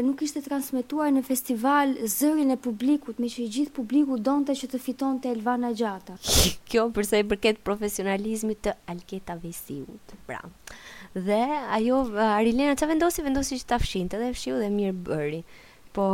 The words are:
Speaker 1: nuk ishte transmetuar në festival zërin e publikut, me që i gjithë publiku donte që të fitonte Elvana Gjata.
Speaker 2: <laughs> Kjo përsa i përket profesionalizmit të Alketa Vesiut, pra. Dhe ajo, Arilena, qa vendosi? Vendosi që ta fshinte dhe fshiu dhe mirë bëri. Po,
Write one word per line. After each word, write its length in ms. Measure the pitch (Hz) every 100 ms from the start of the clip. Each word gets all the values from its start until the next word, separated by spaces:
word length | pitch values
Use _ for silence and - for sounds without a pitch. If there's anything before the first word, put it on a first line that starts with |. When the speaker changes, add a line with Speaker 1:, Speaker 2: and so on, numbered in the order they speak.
Speaker 1:
nuk 200 | 254 277
ishte 220 | 302 302
transmetuar 640 | 285 277 269 254 247 294 302
në 140 | 269
festival 680 | 262 262 - 226 262 294 277 254
zërin 480 | 220 - 294 311 269
e 60 | 262
publikut, 580 | 247 208 254 294 240 220
me 140 | 240
që 100 | 247
i 80 | 233
gjithë 260 | 233 285
publiku 440 | - 220 277 277 254
donte 340 | 226 285 277
që 160 | 269 254
të 140 | 247
fitonte 480 | 262 254 269 262 262
Elvana 400 | 226 220 247 240
Gjata. 480 | 220 220 190 - 185 - -
Speaker 2:
<laughs> 260 | 185 - -
Kjo 200 | 226 233
përsa 320 | 208 202 208
i 60 | 208
përket 320 | 202 226 214
profesionalizmit 1000 | - 208 208 202 196 196 214 220 220 208
të 160 | 208 -
Alketa 540 | - 175 - 190 - 170
Vesiut, 800 | 170 170 - 143 131 220 - -
pra. 220 | - 120 170 - - - - - 190
Dhe 280 | 185 185 214 254 302 240
ajo, 360 | 220 226 262 247 208
Arilena, 540 | 220 208 226 240 285 277
qa 140 | 302
vendosi? 340 | 320 349 339
Vendosi 320 | 285 269 269 262
që 140 | -
ta 80 | 240
fshinte 400 | - 190 180 202
dhe 160 | 247
fshiu 240 | 240 262 254
dhe 100 | 208
mirë 300 | 208 196 185
bëri. 440 | 175 156 147 160 - - - - -
Po, 160 | - 196